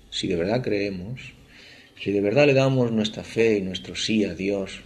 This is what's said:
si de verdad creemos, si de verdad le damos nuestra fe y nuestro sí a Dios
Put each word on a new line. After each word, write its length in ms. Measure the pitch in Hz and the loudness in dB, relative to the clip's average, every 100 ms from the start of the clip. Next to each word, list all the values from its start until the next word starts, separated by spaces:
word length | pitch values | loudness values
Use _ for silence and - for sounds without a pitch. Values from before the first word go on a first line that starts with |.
| - | -12
si 160 | - 92 | -6 -2
de 100 | 87 | 0
verdad 260 | 90 123 | 0 0
creemos, 720 | 123 104 101 92 95 131 - - - - - - - - | 0 -2 -2 -6 -10 -12 -14 -20 -20 -20 -20 -20 -20 -8
si 120 | 101 | -2
de 80 | 101 | 2
verdad 260 | 101 127 147 | 4 4 6
le 80 | |
damos 380 | 135 135 131 120 | 6 4 2 2
nuestra 320 | 113 107 - | 2 -2 -4
fe 340 | 90 113 113 104 | -6 2 2 2
y 40 | |
nuestro 320 | 95 87 - | 0 -8 -10
sí 300 | 85 - 110 | -8 -2 0
a 100 | 95 | 0
Dios 460 | 87 95 101 95 - | -2 -4 -4 -6 -12